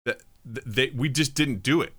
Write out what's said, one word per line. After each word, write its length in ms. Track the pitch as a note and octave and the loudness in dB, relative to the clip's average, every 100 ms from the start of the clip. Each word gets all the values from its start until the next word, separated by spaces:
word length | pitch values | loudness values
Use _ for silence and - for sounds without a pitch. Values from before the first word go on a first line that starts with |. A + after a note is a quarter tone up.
| B2 | -6
th-, 120 | - - - - | -6 -8 -20 -14
th-, 200 | A2+ - | -12 -4
they, 240 | G#2 C3+ C#3 | 0 0 2
we 140 | D3 | 0
just 240 | C#3 C#3+ | 2 0
didn't 300 | - D3 G#2+ | 2 0 0
do 180 | B2 D#3+ | 2 2
it. 120 | - | 0